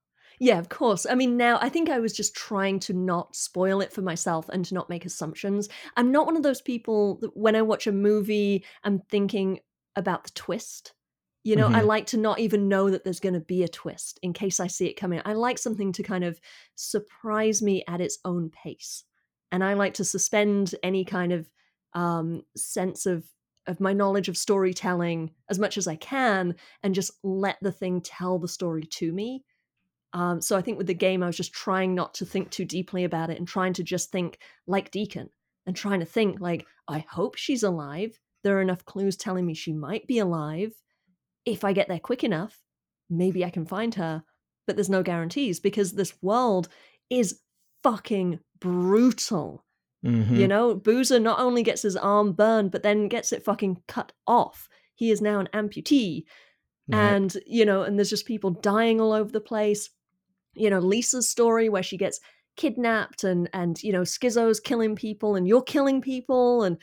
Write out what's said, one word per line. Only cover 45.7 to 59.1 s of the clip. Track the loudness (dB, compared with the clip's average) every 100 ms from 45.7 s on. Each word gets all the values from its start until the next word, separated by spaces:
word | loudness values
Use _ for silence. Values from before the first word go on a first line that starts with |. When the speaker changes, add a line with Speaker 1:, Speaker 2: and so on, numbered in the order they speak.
| 0 -2
Speaker 1:
this | 0 -4 -4
world | 0 2 2 2 -2 -10 -20 _ _
is | 0 0 -2 _ _ _ _
fucking | 0 0 -2 -2 -2 -4 _ _
brutal. | -4 0 4 6 6 2 -2 -4 -4 -10 _ _ _ _
Speaker 2:
Mm-hmm. | 0 2 4
Speaker 1:
You | 6 6
know, | 6 2
Boozer | 2 2 4 6 4
not | 4 2
only | 2 2
gets | 2 0
his | -2 0
arm | 2 4 4
burned, | 4 4 6 2
but | 0
then | 0 2 2
gets | -2 -2
it | -4
fucking | -2 -2 -2 -4 -8
cut | -10 -10 -10 2
off. | 2 2 -4 -20 _ _
He | _ 2
is | 2
now | 2 0
an | -2
amputee. | -2 -4 -6 2 2 2 -4 -10 -20 _ _ _ _ -2
Speaker 2:
Right. | 2 4
Speaker 1:
And, | 4 2 -2 -4
you | 2
know, | 4 4
and | 2 0
there's | 0
just | 0 -4
people | -4 -2
dying | -2 0 2 4 4
all | 4